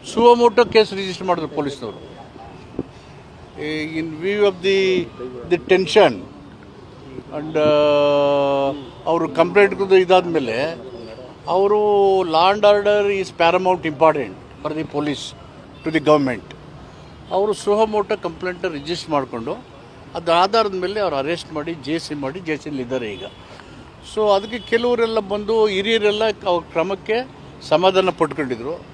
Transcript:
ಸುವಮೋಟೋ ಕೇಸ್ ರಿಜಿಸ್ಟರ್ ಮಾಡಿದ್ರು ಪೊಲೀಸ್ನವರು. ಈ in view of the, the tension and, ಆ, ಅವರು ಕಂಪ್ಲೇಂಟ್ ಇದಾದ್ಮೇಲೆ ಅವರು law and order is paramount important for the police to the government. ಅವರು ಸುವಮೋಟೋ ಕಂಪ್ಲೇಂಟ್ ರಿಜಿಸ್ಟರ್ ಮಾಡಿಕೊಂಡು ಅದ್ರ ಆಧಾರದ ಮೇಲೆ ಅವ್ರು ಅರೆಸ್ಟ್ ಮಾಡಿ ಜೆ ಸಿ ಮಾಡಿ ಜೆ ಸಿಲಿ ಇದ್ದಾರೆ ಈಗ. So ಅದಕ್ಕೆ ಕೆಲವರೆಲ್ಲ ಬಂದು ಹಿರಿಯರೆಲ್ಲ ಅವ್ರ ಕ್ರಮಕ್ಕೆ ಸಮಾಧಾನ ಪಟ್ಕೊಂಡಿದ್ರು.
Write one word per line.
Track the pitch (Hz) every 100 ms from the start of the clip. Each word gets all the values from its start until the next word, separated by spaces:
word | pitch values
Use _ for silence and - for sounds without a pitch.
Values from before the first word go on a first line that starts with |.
| -
ಸುವಮೋಟೋ | - 240 240 233 240
ಕೇಸ್ | 233 226 214
ರಿಜಿಸ್ಟರ್ | 196 190 175 185
ಮಾಡಿದ್ರು | 170 151
ಪೊಲೀಸ್ನವರು. | 147 143 139 113 - - - - - - - - - - - - - - - - -
ಈ | 151 156 156 156
in | 160
view | 156 185 208 202
of | 180
the, | 185 196 190 185 156 - - 123 -
the | 175 -
tension | 185 185 214 170 101 - - - - - - - - - - - 151
and, | 156 156
ಆ, | 151 151 151 147 147 143 143 143 139 139 139 143 131 - -
ಅವರು | 165 160
ಕಂಪ್ಲೇಂಟ್ | - 170 190 196 185 190
ಇದಾದ್ಮೇಲೆ | 190 175 185 175 160 123 113 151 165 131 120 110 113 127 - -
ಅವರು | 180 202 214 208 202 196 190
law | 180 160 185
and | 208
order | 208 208 202 208 202 196
is | 180 -
paramount | 170 180 185 180 160
important | 139 160 151 110 90 - - 151
for | 156
the | 151 147
police | 147 135 - - - - - - 160
to |
the | 156 143
government. | 151 135 113 - - - - - - - - -
ಅವರು | 175 208
ಸುವಮೋಟೋ | 196 202 208 220 214 202 214
ಕಂಪ್ಲೇಂಟ್ | 175 160 185 175 185
ರಿಜಿಸ್ಟರ್ | 151 143 170 -
ಮಾಡಿಕೊಂಡು | 147 127 123 120 214 - - - - -
ಅದ್ರ | 170 170
ಆಧಾರದ | 165 196 226 208
ಮೇಲೆ | 185 180 214
ಅವ್ರು | 190 139
ಅರೆಸ್ಟ್ | 135 170 -
ಮಾಡಿ | 156 147
ಜೆ | 165 131 165
ಸಿ | -
ಮಾಡಿ | 147 135 170
ಜೆ | 170 147
ಸಿಲಿ | 151 139
ಇದ್ದಾರೆ | 120 131 113
ಈಗ. | 95 95 - - - - - - - -
So | - 214
ಅದಕ್ಕೆ | 196 208 233
ಕೆಲವರೆಲ್ಲ | - 233 240 240 226 226
ಬಂದು | 196 208 202 226 214
ಹಿರಿಯರೆಲ್ಲ | 190 202 226 208 208 220 214 202
ಅವ್ರ | 175 160
ಕ್ರಮಕ್ಕೆ | 170 175 196 - 220 262 - - - -
ಸಮಾಧಾನ | 156 190 190 185 165
ಪಟ್ಕೊಂಡಿದ್ರು. | 156 139 135 117 123 175 -